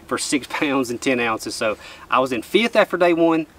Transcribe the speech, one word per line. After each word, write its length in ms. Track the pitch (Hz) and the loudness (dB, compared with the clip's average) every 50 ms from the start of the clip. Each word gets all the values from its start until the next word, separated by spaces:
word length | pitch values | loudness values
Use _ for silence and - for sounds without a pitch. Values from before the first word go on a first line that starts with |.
| - | -8
for 120 | - 123 113 | -6 -6 -6
six 280 | - - 151 135 - | -2 -2 -2 -4 -4
<laughs> 40 | - | -6
pounds 400 | - - 156 143 135 139 131 117 | -6 -4 -2 0 0 0 -2 -2
and 100 | 120 117 | -6 -4
ten 200 | - 139 131 123 | -2 -2 0 0
ounces. 340 | 120 113 110 107 - 113 - | 0 -2 -4 -4 -6 -8 -6
So 220 | - 120 107 104 - - - - - - - | -4 -4 -4 -4 -6 -10 -18 -20 -20 -4 0
I 80 | 113 123 | 2 2
was 120 | 131 127 | 2 2
in 100 | 131 110 | -2 -4
fifth 340 | - - - 202 226 233 - | -2 0 2 2 2 2 4
after 200 | 220 190 - - | 2 2 2 2
day 160 | 175 180 175 | 2 2 2
one, 340 | 170 165 165 165 160 160 160 - - | 4 4 2 2 2 0 -2 -6 -12